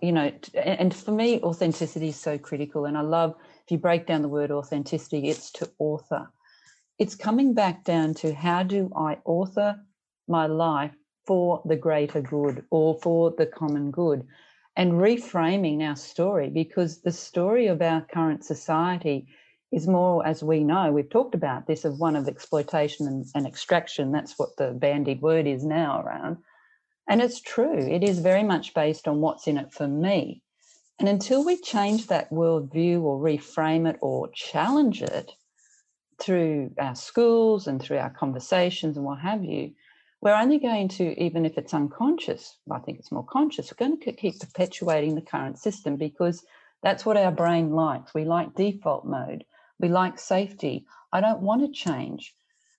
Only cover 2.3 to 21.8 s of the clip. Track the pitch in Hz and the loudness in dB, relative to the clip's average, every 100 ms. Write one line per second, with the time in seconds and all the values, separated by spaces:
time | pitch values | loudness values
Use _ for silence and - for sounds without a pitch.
2.3 | 147 143 147 147 151 143 147 151 165 165 | -6 -6 -6 -4 -4 -4 -2 0 2 0
3.3 | 165 - - - 165 175 170 170 160 147 | -2 -16 -20 -4 0 2 2 0 -2 0
4.3 | 147 143 143 139 151 139 160 - 151 139 | -2 -2 -2 -4 -6 -4 -6 -4 -4 -2
5.3 | 151 - - - - 151 151 - 147 - | -4 -8 -12 -12 -4 -2 -2 -4 -6 -6
6.3 | _ _ _ _ _ _ - 208 - 214 | _ _ _ _ _ _ -4 -4 -2 0
7.3 | 226 277 226 196 175 - 170 156 160 160 | 2 4 4 2 0 0 2 2 0 -4
8.3 | 147 175 175 185 202 185 - 156 151 - | -2 0 0 0 0 -2 -2 -4 -2 0
9.3 | 170 190 196 202 208 - _ _ _ - | 0 0 0 0 -2 -10 _ _ _ -2
10.3 | 170 156 156 165 147 147 - _ _ - | 0 2 2 2 0 -2 -8 _ _ 0
11.3 | 185 175 170 - 156 165 156 147 156 131 | 2 2 0 0 0 2 2 0 -2 -4
12.3 | 147 143 131 - 165 156 160 175 165 165 | -2 0 -2 -2 2 2 2 2 4 2
13.3 | 165 160 - 156 147 143 139 175 139 127 | 2 -2 0 -2 -2 -2 0 0 0 -4
14.3 | - - _ _ - 180 170 196 240 240 | -16 -20 _ _ 0 2 4 4 4 0
15.3 | 180 165 196 175 151 156 143 - - 180 | 0 2 2 0 0 -2 -4 -8 -2 0
16.3 | 196 139 147 160 - 170 160 - 170 - | 0 0 -2 -2 0 -2 -2 -4 -4 -6
17.3 | 175 180 233 226 165 165 160 160 175 160 | -2 2 4 2 2 2 0 -2 0 0
18.3 | 147 - 143 - 156 175 180 165 139 131 | 0 -4 -8 -2 0 0 0 -2 -4 -6
19.3 | _ _ _ _ - 156 180 180 175 - | _ _ _ _ -2 2 4 4 2 0
20.3 | 160 156 160 151 175 170 147 143 - 262 | -2 0 2 4 2 2 2 2 0 0
21.3 | 175 156 127 - 156 | -2 -2 -4 -2 -2